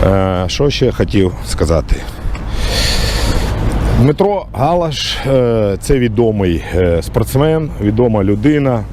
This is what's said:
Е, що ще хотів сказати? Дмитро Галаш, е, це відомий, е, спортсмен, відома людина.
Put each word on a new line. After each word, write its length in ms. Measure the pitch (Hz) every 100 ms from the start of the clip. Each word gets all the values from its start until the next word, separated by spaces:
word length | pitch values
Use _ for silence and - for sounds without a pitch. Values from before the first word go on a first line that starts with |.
Е, 400 | 95 95 95 92 92
що 240 | - 143
ще 220 | 127 127
хотів 400 | - 107 104 92 - -
сказати? 500 | - 82 82 - - - - - - - - - - - - - - - - - - - - - -
Дмитро 460 | 123 147 196 202 -
Галаш, 640 | - 135 175 165 139 - - -
е, 500 | 135 120 113 104 95
це 180 | - 139
відомий, 640 | 123 107 117 107 95 82 -
е, 280 | 87 90 85
спортсмен, 680 | 78 - 92 131 151 160 156 -
відома 440 | 104 110 123 107
людина. 600 | 98 101 123 151 139 120 101